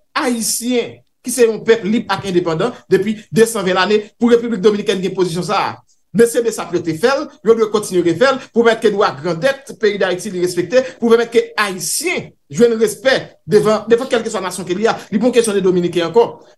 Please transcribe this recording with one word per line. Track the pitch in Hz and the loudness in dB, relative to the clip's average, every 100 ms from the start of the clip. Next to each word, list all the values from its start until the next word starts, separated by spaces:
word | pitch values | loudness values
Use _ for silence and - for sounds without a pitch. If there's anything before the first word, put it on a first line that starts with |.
| _ | _
ayisyen | 269 269 233 208 - 233 240 190 - _ _ 254 | -4 -2 -2 -4 -4 -2 -2 -2 -8 _ _ -4
ki | |
se | 254 226 | 2 2
yon | 208 220 | 2 0
pèp | 220 185 | 0 0
lib | 240 - | -2 -2
ak | 190 196 | -6 -2
endepandan | 175 175 160 240 - - | 0 0 -2 -2 -6 0
depi | 190 208 214 - | 0 0 -6 -2
de | 156 226 | 0 0
san | 220 190 | 0 -2
ven | 185 | 0
lane | 190 214 - - | 2 0 -2 -2
pou | 233 | 2
Repiblik | 233 240 214 | 2 2 0
Dominikèn | 208 208 220 196 | 2 2 0 -2
gen | 180 190 | -2 -2
pozisyon | 175 175 165 | -2 -2 -2
sa. | 196 127 101 _ _ _ 185 | -2 -2 -6 _ _ _ 2
Men | 233 | 2
se | 240 | 2
B | 226 | -2
S | 214 | -4
A | 170 | -4
P | 175 | -6
yo | |
te | 165 156 | -4 -2
fè, | 247 277 294 - | 0 0 -4 -2
yo | 202 226 | 0 2
dwe | 214 | 2
kontinye | 214 208 180 170 165 | -2 -2 0 0 2
fè | 269 262 - | 2 0 -2
pou | 226 | 2
pèmèt | 233 220 | 2 4
ke | 214 | 2
dwa | 196 190 135 | 2 0 -2
grandèt | 170 165 269 269 - - | -6 -2 -2 -2 -10 -4
peyi | 208 202 | -2 0
d | 190 | -2
Ayiti | 180 214 | -4 -6
li | 180 | -4
respekte, | 180 175 170 254 262 - | -4 -2 0 0 0 -2
pou | 233 | 2
pèmèt | 233 226 | 2 2
ke | 226 233 - | 0 0 -2
ayisyen | 208 185 - - 330 285 - _ - | -4 -4 -6 -4 -4 -4 -8 _ -6
jwenn | 143 240 220 | 2 2 2
respè | 220 190 254 220 - _ - | -2 0 0 0 -2 _ 2
devan, | 202 208 214 - | 2 4 0 2
devan | 233 262 | 0 2
kèlkeswa | 240 214 202 185 | -4 -2 -6 -8
nasyon | 185 170 | -8 -6
ke | 185 | -2
li | 220 | 0
a, | - - | -2 -4
li | 196 | -2
pou | 247 233 | 2 2
kesyon | 220 202 | 2 2
de | 185 | 2
Dominiken | 180 175 170 165 | 2 0 0 0
ankò. | 233 202 - - | 2 0 -2 -20